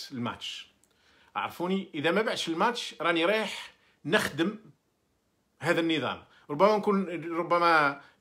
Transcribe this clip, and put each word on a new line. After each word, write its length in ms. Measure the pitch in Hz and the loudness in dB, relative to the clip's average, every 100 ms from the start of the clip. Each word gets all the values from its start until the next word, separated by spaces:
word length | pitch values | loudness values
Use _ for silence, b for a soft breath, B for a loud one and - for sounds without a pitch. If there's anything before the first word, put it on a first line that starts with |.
| - | -12
الماتش، 560 | 123 117 92 - - - _ _ b b b b 104 | -8 -8 -8 -12 -12 -16 _ _ b b b b -6
عرفوني 540 | 101 - 180 196 190 | -6 -4 -2 -2 -4
إذا 160 | 156 160 | -2 0
ما 120 | 190 | 2
بعتش 260 | 220 175 170 | 0 -2 -4
الماتش 460 | 160 226 240 - - | 0 0 0 -8 -4
راني 240 | 156 170 | 0 2
رايح 480 | 170 220 214 - - b b b | 2 2 -2 -8 -14 b b b
نخدم 540 | 147 202 - 139 180 220 - _ _ _ _ _ _ _ _ - | 0 0 0 -2 -2 -4 -16 _ _ _ _ _ _ _ _ -6
هذا 220 | 151 170 | 0 0
النظام. 440 | 165 156 117 90 - b b | 2 0 -2 -6 -10 b b
ربما 260 | 147 202 214 | 2 4 4
نكون، 480 | 208 196 175 165 165 165 | 2 0 -2 -6 -6 -4
ربما 640 | 165 175 170 160 143 143 B B | 0 4 6 6 4 0 B B